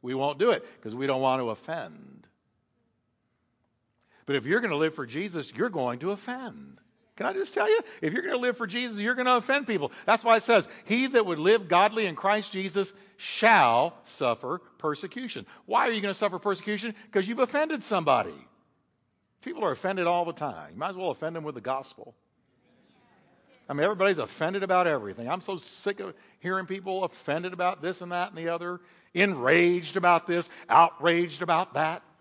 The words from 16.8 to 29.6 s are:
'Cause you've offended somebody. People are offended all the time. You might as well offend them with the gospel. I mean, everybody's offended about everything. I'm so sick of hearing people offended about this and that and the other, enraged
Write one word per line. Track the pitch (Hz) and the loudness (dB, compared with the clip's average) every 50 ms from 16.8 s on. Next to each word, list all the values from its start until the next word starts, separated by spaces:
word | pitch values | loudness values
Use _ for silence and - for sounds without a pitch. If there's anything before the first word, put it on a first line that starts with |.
| 202 233 208 - - - | -4 -8 -10 -12 -18 -2
'Cause | - 202 190 190 | -2 -2 0 0
you've | 233 240 | 0 0
offended | 262 - - 285 311 320 320 254 - | -2 0 2 -2 0 0 -2 -8 -4
somebody. | - 220 190 165 151 135 120 101 87 73 69 - _ _ _ _ _ _ _ _ _ _ _ _ _ _ _ _ _ _ _ | -2 -2 0 2 4 2 2 2 -2 -8 -16 -20 _ _ _ _ _ _ _ _ _ _ _ _ _ _ _ _ _ _ _
People | _ 254 349 320 214 | _ -12 -8 -2 -2
are | 180 | -2
offended | 135 - - 185 190 190 175 170 | -2 0 -2 -4 -2 0 0 2
all | 175 175 175 | 2 0 0
the | 165 165 | -2 -4
time. | - 156 143 107 80 76 73 | -6 -8 -8 -8 -10 -14 -16
You | 80 98 | -10 -8
might | 147 185 | -8 -8
as | 190 | -6
well | 185 185 175 | -4 -4 -6
offend | 127 - 160 160 165 | -4 -4 -6 -6 -6
them | 165 156 | -6 -8
with | 151 139 | -8 -10
the | 123 | -8
gospel. | 101 127 131 135 131 - - - 107 - 117 _ _ _ _ _ _ _ _ _ _ _ _ _ _ _ _ _ _ _ _ _ _ _ _ _ _ _ _ _ _ - | -6 -6 -6 -6 -6 -12 -18 -20 -20 -20 -20 _ _ _ _ _ _ _ _ _ _ _ _ _ _ _ _ _ _ _ _ _ _ _ _ _ _ _ _ _ _ -8
I | 143 | -2
mean, | 143 151 | 0 2
everybody's | 190 208 180 190 202 190 160 | 0 2 2 2 2 2 0
offended | 131 107 - - 160 165 185 202 190 | -2 -6 -4 -4 -4 -4 -2 -4 -2
about | 185 185 180 180 170 | 2 2 2 4 2
everything. | 151 131 107 101 95 - 117 123 | 0 -2 -4 -6 -10 -8 -6 -6
I'm | 156 185 | -6 -6
so | 170 - 196 170 | -6 -10 -10 -10
sick | - - - - - 202 202 202 | -10 -16 -20 -8 -6 -6 -6 -6
of | 196 190 160 - - _ _ _ | -8 -12 -12 -16 -20 _ _ _
hearing | - 175 185 190 185 | -6 -4 -4 -4 -4
people | 165 190 196 190 190 190 190 185 | -6 -8 -8 -6 -6 -4 -4 -4
offended | 170 - - - - 143 165 175 185 180 | -6 -6 -10 -6 -4 -4 -4 -4 -6 -4
about | 175 180 180 190 156 | 0 0 0 0 -2
this | 147 175 185 - | -6 -6 -6 -6
and | 180 175 | -8 -6
that | 175 175 180 202 | -4 -4 -4 -6
and | 196 165 | -6 -8
the | 165 170 | -6 -4
other, | 170 170 175 175 180 175 - _ _ _ _ _ _ | -4 -4 -4 -8 -10 -10 -12 _ _ _ _ _ _
enraged | 170 196 202 185 139 120 127 147 170 | 2 2 2 2 0 2 4 6 6